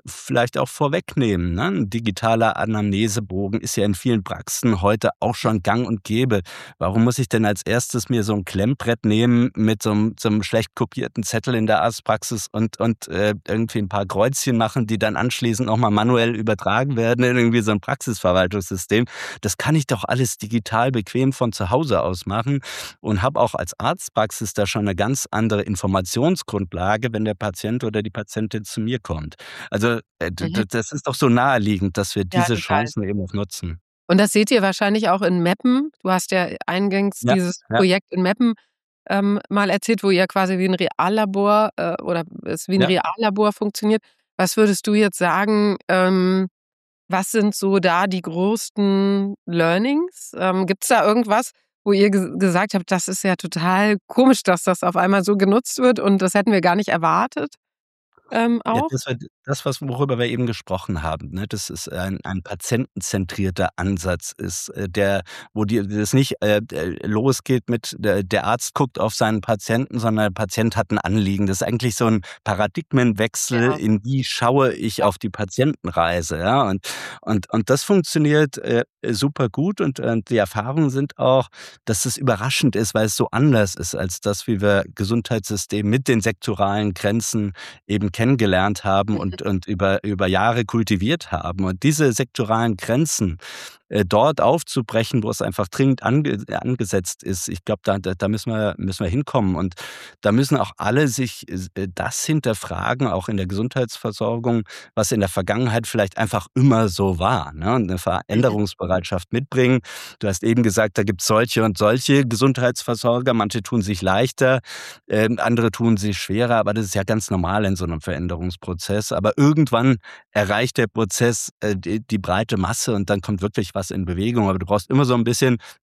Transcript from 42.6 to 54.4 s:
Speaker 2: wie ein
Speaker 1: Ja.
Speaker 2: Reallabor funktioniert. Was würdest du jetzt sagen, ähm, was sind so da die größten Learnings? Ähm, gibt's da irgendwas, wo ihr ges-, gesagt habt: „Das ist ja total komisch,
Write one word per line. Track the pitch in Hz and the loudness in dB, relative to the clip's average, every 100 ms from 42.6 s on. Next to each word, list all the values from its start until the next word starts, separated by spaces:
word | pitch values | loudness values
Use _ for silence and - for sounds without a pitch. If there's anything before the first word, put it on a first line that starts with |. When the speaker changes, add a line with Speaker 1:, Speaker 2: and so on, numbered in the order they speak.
| - | 0
Speaker 2:
wie | 190 | 2
ein | |
Speaker 1:
Ja. | |
Speaker 2:
Reallabor | 160 180 165 202 214 202 208 | 4 2 -2 -2 0 2 0
funktioniert. | - 208 - 214 220 - _ _ - | 0 -4 -2 0 0 -2 _ _ -2
Was | 185 - | 0 4
würdest | 214 190 - | 4 4 2
du | |
jetzt | 208 208 - | 2 2 2
sagen, | 175 170 208 214 208 185 - | 0 2 2 2 2 0 0
ähm, | 185 185 190 185 190 185 _ _ _ _ _ - | 2 4 4 4 2 0 _ _ _ _ _ -4
was | 185 196 | -2 0
sind | 226 208 - | 2 2 0
so | 196 196 | 2 2
da | 180 170 196 | 4 2 2
die | 185 | -2
größten | 170 165 190 226 - - 196 196 196 196 196 202 - | -4 -2 0 0 -4 -2 2 2 2 0 -2 -6 -4
Learnings? | 170 165 180 247 294 359 - - - | 0 2 2 2 0 -2 -6 -14 -4
Ähm, | 185 185 185 | 0 0 0
gibt's | 196 - | 0 2
da | 233 180 | 4 4
irgendwas, | 226 214 214 254 - _ _ | 2 2 0 -2 -8 _ _
wo | 202 | 0
ihr | 196 202 | 4 4
ges-, | 196 185 - | 4 0 0
gesagt | 190 175 202 | 2 2 0
habt: | 196 - | -2 0
„Das | 185 - | -2 -2
ist | 190 | -4
ja | 196 180 | -2 -2
total | 170 165 175 185 208 208 - | -4 -2 0 2 4 2 0
komisch, | - 262 247 | 4 6 6